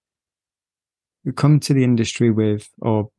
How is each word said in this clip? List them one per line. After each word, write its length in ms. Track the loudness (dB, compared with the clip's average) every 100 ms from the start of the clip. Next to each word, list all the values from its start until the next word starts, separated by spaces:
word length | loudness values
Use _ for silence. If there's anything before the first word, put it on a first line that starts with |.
| _ _ _ _ _ _ _ _ _ _ _ _ -12 -2
come 240 | 2 2
to 120 | 2
the 100 | 0
industry 460 | 2 0 -2 0 0
with, 400 | 0 0 -2 -8 -8
or 280 | -2 -2 -4